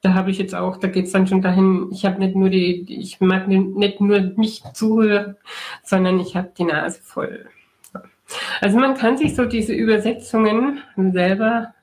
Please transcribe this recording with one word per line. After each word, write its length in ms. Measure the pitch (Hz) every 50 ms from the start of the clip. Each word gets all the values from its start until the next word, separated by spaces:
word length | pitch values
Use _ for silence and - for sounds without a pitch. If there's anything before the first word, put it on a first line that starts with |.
da 120 | _ 190 185
habe 180 | 190 185 190
ich 60 | 190 190
jetzt 180 | 196 190 185
auch, 220 | 180 180 185 185 -
da 100 | - 190
geht's 240 | 185 185 180 -
dann 160 | - 190 190 190
schon 140 | 196 190
dahin, 480 | 190 185 180 185 190 190 190 180 - -
ich 140 | - - -
hab 120 | 196 185 196
nicht 180 | 190 190 190
nur 140 | 190 190 190
die, 360 | 185 190 180 175 180 180 175 -
ich 320 | - - - - - -
mag 280 | 190 185 185 190 190 196
ni-, 120 | 196 190
nicht 400 | 196 190 190 196 202 202 196 -
nur 220 | 202 202 208 202 190 185 185 202
mich 260 | 220 220 220 - _ - -
zuhören, 640 | - 220 220 220 220 220 214 208 202 208 208 202 _ _ - - - - - - - _
sondern 360 | - - 185 185 185 185 185
ich 180 | 180 - - 180
hab 180 | 185 - _
die 80 | - 180
Nase 380 | 170 151 151 165 165 190 - _
voll. 440 | - - - - - - - - - _ _ _ _ _ _ _ - _ - - - _ _ _ _ - - - - - -
Also 160 | - 202 196 233
man 160 | 262 269 269
kann 240 | 262 233 226 254 262
sich 180 | 302 294 -
so 100 | - 247
diese 280 | 233 240 226 214 - 226
Übersetzungen 1080 | 220 226 220 220 214 208 226 233 - - - - 220 220 214 214 226 247 285 277 285 - - -
selber 760 | - 190 190 185 185 175 180 190 196 220 220 233 233 226 233 - _